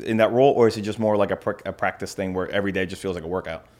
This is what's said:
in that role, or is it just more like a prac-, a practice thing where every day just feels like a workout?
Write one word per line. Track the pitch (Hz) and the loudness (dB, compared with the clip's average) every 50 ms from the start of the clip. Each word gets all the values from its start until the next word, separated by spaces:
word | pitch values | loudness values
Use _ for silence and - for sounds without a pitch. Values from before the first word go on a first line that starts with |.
in | - - 113 110 | -6 -2 2 2
that | 110 98 | 4 4
role, | 110 127 135 143 | 6 6 6 6
or | - - 117 110 | 6 6 6 4
is | 104 | 4
it | 110 | 2
just | 101 107 98 110 | -4 -6 -4 -2
more | 110 107 104 | 0 0 2
like | 104 101 98 | 2 2 0
a | 95 | -2
prac-, | - - 110 98 - - | -4 -4 -6 -6 -6 -8
a | 98 | -10
practice | 92 - 101 95 - - 98 - - | -6 -4 -4 -4 -4 -6 -10 -10 -8
thing | - 98 92 | -6 -6 -4
where | 92 92 92 - | -4 -4 -4 -2
every | - 101 98 98 | -2 -2 -2 -2
day | 92 95 95 | -2 -2 -4
just | 87 95 - | -4 -6 -6
feels | - 95 90 | -6 -6 -6
like | 87 80 | -6 -6
a | 82 | -6
workout? | 90 92 - 82 82 - - _ _ _ | -6 -6 -6 -8 -10 -12 -14 _ _ _